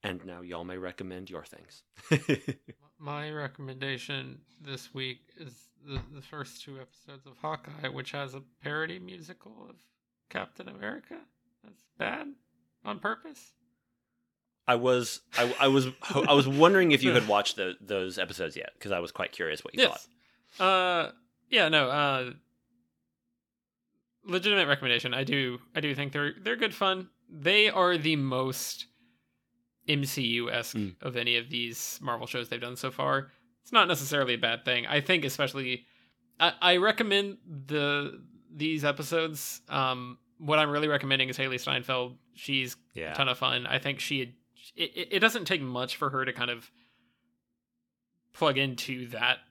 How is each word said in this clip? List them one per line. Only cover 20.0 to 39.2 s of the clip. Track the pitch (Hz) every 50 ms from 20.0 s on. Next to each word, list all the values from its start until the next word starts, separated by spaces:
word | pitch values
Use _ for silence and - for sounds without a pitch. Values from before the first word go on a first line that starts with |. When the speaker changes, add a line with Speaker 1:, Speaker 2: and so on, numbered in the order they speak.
| - - _ _ _ _ _ _ _ _ -
Speaker 1:
thought. | - 190 185 190 185 185 180 180 170 156
Speaker 2:
Uh, | - - _ _ _ _ _ _ _
yeah, | - 247 190 156
no, | 156 151 139 127
uh, | 135 147 147 143 139 131 127 123 127 143 _ _ _ _ _ _ _ _ _ _ _ _ _ _ _ _ _ _ _ _ _ _ _ _ _ _ _ _ _ _ _ _ _ _ _ _ _
legitimate | - 170 185 180 208 208 196 175 143
recommendation. | 143 135 135 127 120 120 - 127 120
I | 127 135
do, | 139 147 139 135 127 123 123 - _ _
I | 160
do | 151 147 139
think | 131 143 143 139
they're, | 147 147 143 - -
they're | 190 214 233
good | 233 226 220 -
fun. | - 202 190 190 185 185 - _ _ _ _
They | - 156 139 165 196 214 214 214
are | - - 180 180 180 165
the | 147 160 160
most | 147 139 135 127 127 131 131 127 - - - - - - _ _ _ _ _ _ _ _ _ _ _ _ _ _ _ _ _ _ _ _ -
M | 151 143 139
C | 135 - - 131
U-esque | 117 117 120 117 120 117 117 113 - -
Speaker 1:
Mm. | 113 104 98 90 _ -
Speaker 2:
of | 135 123
any | 123 120 120 120
of | 120 117 131
these | 143 120 120 117 117 - - - - -
Marvel | - 123 120 117 120 117
shows | - 127 120 -
they've | - 120
done | 117 120 127
so | 123 - 135 127
far. | - 139 139 139 135 135 - _ _ _ _ _ _ _
It's | - -
not | 226 202 175
necessarily | 180 139 139 135 151 143 135 123 120
a | 117
bad | 120 117 117 117 -
thing. | - 123 120 117
I | 113 147 147
think | 143 - 185 175 143
especially, | 135 131 - - 131 - 139 131 127 127 123 - _ _ _ _ _ _ _ _ _ _ _
I, | 165 175 175 -
I | 175 180 180
recommend | 180 185 214 208 208 233 208 196 202 202 202 196 - _ 175 165 143 135
the, | 135 147 151 143 143 143 143 143 - - - - - - - _ _ -
these | 151 147 156 160 156 147
episodes. | 147 139 139 151 139 170 165